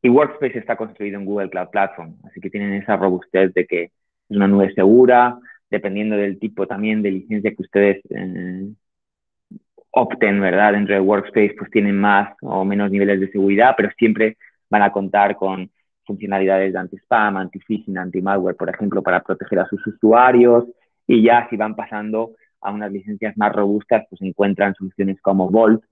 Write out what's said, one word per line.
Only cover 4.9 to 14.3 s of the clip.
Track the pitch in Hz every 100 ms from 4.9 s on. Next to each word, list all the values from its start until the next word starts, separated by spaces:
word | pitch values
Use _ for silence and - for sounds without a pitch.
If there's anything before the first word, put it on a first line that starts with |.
| 117 123 123 123 120 - - _
dependiendo | 104 101 98 107 104
del | 101 98
tipo | 107 104 95
también | 98 107 107
de | 104
licencia | 95 - 107 107 214
que |
ustedes, | 98 98 101 196 -
eh, | - 95 92 90 92 98 110 _ _ _ _ _ _ _ - _ _ _
opten, | - 120 - 107 101
¿verdad? | 98 90 104
Dentro | 104 101
de | 101
Workspace, | 95 104 - - 104 107
pues | -
tienen | 113 101 101
más | 104 101 101 -
o | 127 95
menos | 95 101 101
niveles | 98 101 98
de | 95
seguridad, | 104 98 101 123 -
pero | 101 -
siempre | 110 107 110